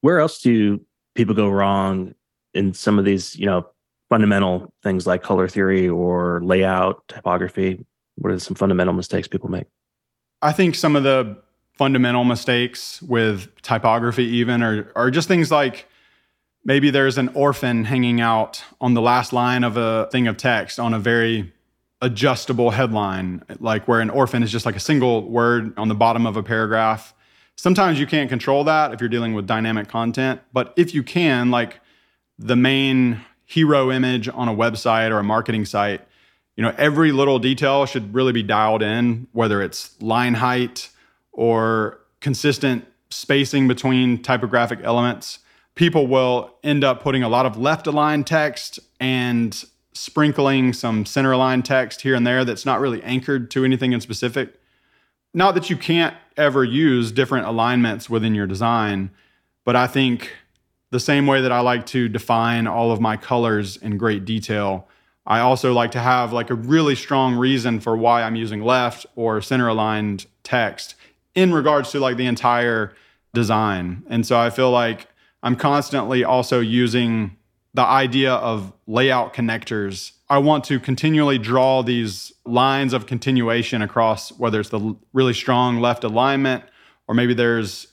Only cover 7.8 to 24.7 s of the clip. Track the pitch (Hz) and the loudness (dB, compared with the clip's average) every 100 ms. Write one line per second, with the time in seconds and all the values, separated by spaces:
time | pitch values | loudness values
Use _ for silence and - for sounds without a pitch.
7.8 | - _ _ - 95 92 - 95 98 92 | -12 _ _ -8 -4 -4 -6 -2 0 2
8.8 | 90 92 90 92 - 95 - 92 95 _ | 2 -2 -4 -6 -4 -8 -6 -8 -10 _
9.8 | _ _ _ _ _ _ 147 156 185 - | _ _ _ _ _ _ -2 2 2 2
10.8 | 160 147 135 135 117 104 _ _ _ _ | 2 2 4 2 0 -8 _ _ _ _
11.8 | 135 135 123 123 123 117 - 123 123 - | 2 4 2 2 2 0 0 0 0 -6
12.8 | - - - 120 110 101 95 _ - 113 | -16 -16 -4 0 0 -2 -8 _ -4 0
13.8 | 113 113 117 117 120 120 120 120 117 107 | 2 2 0 -2 0 0 0 0 0 -2
14.8 | 104 - 123 139 160 175 160 156 135 - | -6 -2 0 0 2 0 2 2 0 -4
15.8 | - _ _ _ _ _ _ _ - 139 | -20 _ _ _ _ _ _ _ 0 2
16.8 | 143 135 135 127 127 143 143 135 131 120 | 4 4 2 2 -2 2 0 2 -2 -2
17.8 | 110 127 123 120 117 113 107 - - _ | 0 0 2 2 2 0 -2 -8 -18 _
18.8 | 123 120 117 123 120 120 123 123 120 110 | 0 2 4 2 0 -2 0 0 0 0
19.8 | 113 113 107 127 120 110 135 113 98 - | -2 -2 -2 0 0 0 0 0 -2 -6
20.8 | 117 110 107 117 113 113 90 _ _ _ | -2 -2 0 2 2 -2 -6 _ _ _
21.8 | _ _ 127 107 139 127 - 120 120 107 | _ _ -6 0 0 0 -4 0 0 2
22.8 | 127 110 101 92 92 90 - 101 110 110 | 0 0 -2 -4 -6 -8 -12 -8 -4 -4
23.8 | - 117 110 139 127 123 117 113 117 | 0 0 2 2 0 2 -2 -2 -4